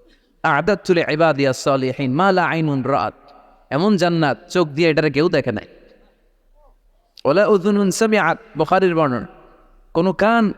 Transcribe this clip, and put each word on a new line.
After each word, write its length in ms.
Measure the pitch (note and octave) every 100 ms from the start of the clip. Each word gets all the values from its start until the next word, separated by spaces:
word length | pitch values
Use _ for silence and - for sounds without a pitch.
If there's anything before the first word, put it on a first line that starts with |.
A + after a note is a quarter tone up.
| _ _ _ _
"আ'দাদতু 500 | D#3+ D3 E3+ G3+ -
লি'ইবাদিয়াস 720 | F3 C3+ D3+ E3 C#3+ C#3 B2+
সালিহিন 500 | - C#3 C3 B2+ C3+
মা 180 | C#3 G3
লা 140 | F#3 D#3+
আইনুন 360 | D#3+ D#3 C#3
রাআত।" 320 | B2+ C#3 G#2 - - - _ _ -
এমন 280 | C3+ G3+ G3+
জান্নাত, 400 | F3 E3+ D3 A#2+ -
চোখ 180 | F3+ E3
দিয়ে 220 | C#3 E3+
এটারে 200 | D3+ D#3
কেউ 200 | C#3 E3+
দেখে 220 | D#3 B2+
নাই। 140 | G#2 - - - _ _ _ _ _ _ _ _ _ _ _ _ - -
"ওয়ালা 220 | E3 G#3
উযুনুন 440 | G#3 F3+ G3+ G3
সামিআত", 460 | - A3 G#3+ E3 D#3+ - D3
বুখারীর 380 | D#3 F#3 F#3+ D#3+
বর্ণনা, 320 | D3+ A#2+ G2+ - - - _ _ _
কোনো 200 | E3 F#3
কান 400 | F3+ G3+ A#3 G#3